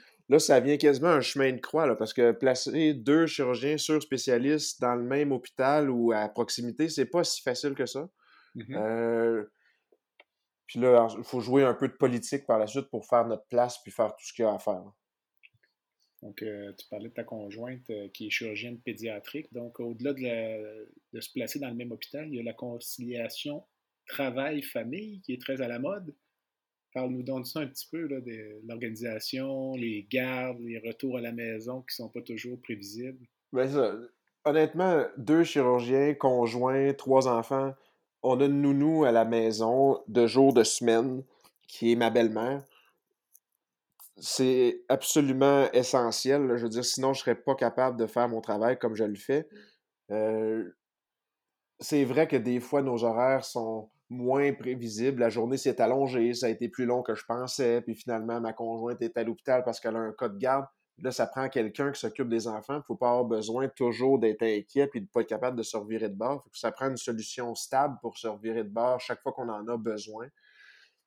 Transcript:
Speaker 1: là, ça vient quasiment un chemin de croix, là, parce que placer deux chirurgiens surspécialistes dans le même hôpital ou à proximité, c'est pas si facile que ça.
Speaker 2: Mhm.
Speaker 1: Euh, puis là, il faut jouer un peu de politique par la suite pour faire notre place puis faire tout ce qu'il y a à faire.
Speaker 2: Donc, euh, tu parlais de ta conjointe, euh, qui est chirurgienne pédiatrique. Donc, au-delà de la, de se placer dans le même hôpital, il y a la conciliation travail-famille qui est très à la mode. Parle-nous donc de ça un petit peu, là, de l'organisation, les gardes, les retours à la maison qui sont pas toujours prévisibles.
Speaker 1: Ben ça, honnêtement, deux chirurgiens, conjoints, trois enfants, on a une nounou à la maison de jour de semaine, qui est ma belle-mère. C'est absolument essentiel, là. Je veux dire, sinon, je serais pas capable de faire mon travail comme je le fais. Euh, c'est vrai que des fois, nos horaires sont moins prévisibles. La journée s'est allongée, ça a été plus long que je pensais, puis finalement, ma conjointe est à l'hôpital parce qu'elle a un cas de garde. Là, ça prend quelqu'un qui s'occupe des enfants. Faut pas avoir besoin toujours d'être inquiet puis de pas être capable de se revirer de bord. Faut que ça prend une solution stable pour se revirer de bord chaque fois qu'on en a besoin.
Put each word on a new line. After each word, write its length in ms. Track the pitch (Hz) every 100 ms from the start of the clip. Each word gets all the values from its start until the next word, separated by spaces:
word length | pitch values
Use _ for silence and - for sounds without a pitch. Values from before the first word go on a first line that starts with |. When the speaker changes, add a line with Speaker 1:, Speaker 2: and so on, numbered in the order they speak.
| _ _ -
Speaker 1:
là, 100 | 147
ça 200 | - 135
vient 180 | 131 143
quasiment 320 | 147 131 165
un 120 | 156
chemin 320 | 120 139 135
de 60 | 123
croix, 260 | - 151 151
là, 100 | 113
parce 160 | 110
que 200 | - 120
placer 640 | 117 131 123 - 135 156 135
deux 320 | 110 156 165
chirurgiens 500 | - 127 123 135 151
surspécialistes 1040 | - 156 - 131 - 120 135 151 147 -
dans 140 | 123 120
le 80 |
même 280 | 120 135 147
hôpital 600 | 131 - - 131 151 143
ou 200 | 123 117
à 160 | 107 107
proximité, 600 | - 113 - 120 117 160
c'est 160 | 147 123
pas 180 | 175
si 200 | 175 -
facile 320 | 135 120 147 139
que 100 | 123
ça. 240 | 135 170 _ _ _ _ 120
Speaker 2:
Mhm. 200 | 104 131
Speaker 1:
Euh, 680 | 107 113 117 117 117 113 104 _ _ _ _ _ _ _ _ _ _ _ -
puis 120 | 123
là, 280 | 123 120 113 101
il 80 |
faut 180 | - 127
jouer 220 | 113 135
un 120 | 131 117
peu 120 | 135
de 60 |
politique 540 | - 131 120 - 139 -
par 100 | 113
la 80 | 107
suite 240 | 135 131
pour 160 | 117 -
faire 220 | 120 117
notre 180 | 110 -
place 320 | 120 123 -
puis 80 | -
faire 240 | - 107 -
tout 100 | -
ce 80 |
qu'il 120 | - 110
y 20 |
a 60 |
à 40 | 98
faire. 260 | - 92 95 _ _ _ _ _ _ _ _ _ _ _ _ _
Speaker 2:
Donc, 180 | 104 104
euh, 320 | 107 101 101 98
tu 120 | -
parlais 200 | 104 113
de 40 |
ta 100 | 120
conjointe, 640 | 113 110 101 107 120 127 127
euh, 160 | 107 98
qui 180 | - 107
est 40 |
chirurgienne 480 | - 113 104 120 120
pédiatrique. 760 | 123 104 113 104 - 147 -
Donc, 260 | 120 120 -
au-delà 340 | 120 113 135
de 100 | 135
la, 340 | 123 117 110 110 107 110 107 _ _
de 80 | 117
se 100 | -
placer 280 | 127 117 143
dans 80 | 135
le 80 | 120
même 160 | 120
hôpital, 360 | 110 - 143 156
il 80 | 127
y 20 |
a 40 |
la 100 | 117
conciliation 1120 | 110 123 120 - - 120 120 113 - 143 147 - _ _ _ -
travail-famille 1120 | - 135 123 139 151 139 120 113 170 214 202
qui 120 | -
est 80 | 123
très 200 | - 135
à 60 | 120
la 100 | 120
mode. 380 | 143 202 165 - _ _ _ _ _ _ _ 131
Parle-nous 260 | 127 127
donc 220 | 127 131
de 20 | 123
ça 120 | 156
un 80 | 135
petit 200 | - -
peu, 160 | 165 156
là, 140 | 135
de 380 | 120 110 107 107 113
l'organisation, 1080 | 117 117 113 117 110 - 131 135 135 131 131
les 320 | 113 107 101
gardes, 500 | 131 127 127 127 120
les 180 | 117 113
retours 380 | 117 113 135 123
à 40 |
la 100 | 117
maison 520 | 117 117 110 117 127
qui 100 | 127
sont 160 | - 113
pas 120 | 120
toujours 380 | 120 110 123 123
prévisibles. 680 | - 107 101 110 127 131 123 _ _
Speaker 1:
Ben 160 | 127 135
ça, 260 | 143 110 107 120 _ _ _ 151
honnêtement, 600 | 151 156 160 190 165 123 -
deux 260 | 113 165
chirurgiens, 720 | 165 147 123 123 120 135 143 143
conjoints, 800 | 135 123 117 120 127 135 139
trois 340 | 139 131 131 131
enfants, 480 | 117 117 135 135 135 _ _ _ _
on 180 | 127 127
a 40 | 143
une 160 | 143
nounou 420 | 143 139 151 160
à 80 | 139
la 140 | 113 113
maison 760 | 117 113 107 113 131 139 - -
de 180 | 113 117
jour 260 | 127 135
de 120 | 120
semaine, 600 | 110 - 117 113 131 131 135 _ _ _ -
qui 240 | - 117
est 40 | 117
ma 140 | 117
belle-mère. 560 | 117 113 107 120 139 135 _ _ _ _ _ _ _ _ _ _ _ _ _ - -
C'est 640 | - - 131 127 123 120 -
absolument 840 | 135 - 156 139 131 139 139 135
essentiel, 760 | 123 120 131 120 - 127 143 135
là. 80 | 113
Je 80 |
veux 60 | 117
dire, 160 | 113 123
sinon, 280 | - 135
je 60 | 135
serais 160 | - 117
pas 180 | -
capable 460 | 135 120 120 131 120
de 80 | 110
faire 220 | 123 120
mon 100 | 113
travail 400 | 110 104 113 127
comme 160 | 117 110
je 80 |
le 140 | 107 101
fais. 300 | - 143 156 - - _ _ _ -
Euh, 640 | 104 110 110 110 113 90 - _ _ _ _ _ _ _ _ _ -
c'est 240 | - 147 127
vrai 220 | 131 156
que 100 | 131
des 240 | 113 123
fois, 200 | 123 143
nos 220 | 135 120
horaires 400 | 117 113 131 135
sont 480 | - 123 113 113 110 _ -
moins 440 | 123 123 135 143
prévisibles. 640 | 135 127 127 117 104 127 127
La 100 | 117
journée 280 | 110 117 135
s'est 240 | 135 123
allongée, 520 | 113 135 135 123 117
ça 140 | 120 123
a 20 |
été 200 | 117 120
plus 160 | - 123
long 180 | 123
que 100 | 123
je 120 | 110 -
pensais, 560 | 120 127 - 123 117
puis 120 | 117
finalement, 460 | 107 - 113 110 117
ma 140 | 113
conjointe 480 | 113 117 113 117 117
est 160 | 117 117
à 60 |
l'hôpital 400 | 117 113 - 127 123
parce 140 | 113
qu'elle 180 | 113 113
a 20 |
un 140 | 110
cas 160 | 110 120
de 80 | 98
garde. 280 | 127 135 135 _ _ -
Là, 120 | 127
ça 160 | 123 147
prend 220 | 131 131
quelqu'un 420 | 135 107 - 143
qui 80 | 139
s'occupe 300 | 113 - 123
des 180 | 113 113
enfants. 340 | 107 104 147
Faut 120 | - 104
pas 140 | 123
avoir 160 | 123 120
besoin 420 | 110 107 120 131
toujours 500 | - 123 110 131 135
d'être 260 | 110 107
inquiet 440 | 117 104 - 139 139
puis 140 | 117
de 60 | 98
pas 140 | 120
être 60 | 110
capable 300 | 107 127 120
de 60 |
se 120 | 110 110
revirer 320 | 104 110 107
de 80 | 98
bord. 260 | 117 143
Faut 80 | -
que 80 | -
ça 140 | 117
prend 160 | - 135
une 80 | 127
solution 580 | - 113 107 - 120
stable 440 | 110 - 135 147 127
pour 160 | 117 -
se 120 | 113
revirer 340 | 104 110 113
de 60 | 104
bord 320 | 110 123 127
chaque 200 | - 123
fois 120 | 135
qu'on 160 | 127 120
en 180 | 107 110
a 80 | 120
besoin. 540 | 113 107 104 110 131 _ _ _ - - _ _